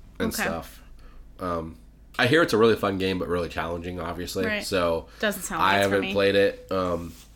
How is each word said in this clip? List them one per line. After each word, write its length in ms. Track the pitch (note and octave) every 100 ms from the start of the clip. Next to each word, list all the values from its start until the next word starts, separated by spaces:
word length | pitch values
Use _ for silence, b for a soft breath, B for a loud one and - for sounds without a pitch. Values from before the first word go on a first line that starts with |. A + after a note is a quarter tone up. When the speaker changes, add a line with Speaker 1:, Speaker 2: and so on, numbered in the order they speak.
| - -
Speaker 1:
and 120 | A3+
Speaker 2:
Okay. 100 | -
Speaker 1:
stuff. 380 | G3 - - - - - b b - -
Um, 380 | F2+ E2+ D#2+ D#2+ - - - -
I 120 | B2
hear 140 | D3+
it's 100 | E3
a 60 | G#2+
really 180 | A2+ G#2
fun 200 | G2+ G2
game, 200 | F#2+ F#2
but 80 | E2+
really 200 | F2 E2
challenging, 500 | F2+ E2 F2 E2+ F2+
obviously. 480 | E2 E2+ F2 G2 F#2
Speaker 2:
Right. 180 | -
Speaker 1:
So 420 | F2+ F#2+ F2 E2 - -
Speaker 2:
Doesn't 240 | A3 G3
sound 200 | - F3+
like 120 | F#2
Speaker 1:
I 40 | G2+
Speaker 2:
it's 80 | G3
for 60 |
Speaker 1:
haven't 120 | G3 F#2+
Speaker 2:
me. 40 |
Speaker 1:
played 220 | G2+ G2 G2
it, 300 | G2 - -
um, 420 | F#2+ F2+ E2+ E2+ D#2+ -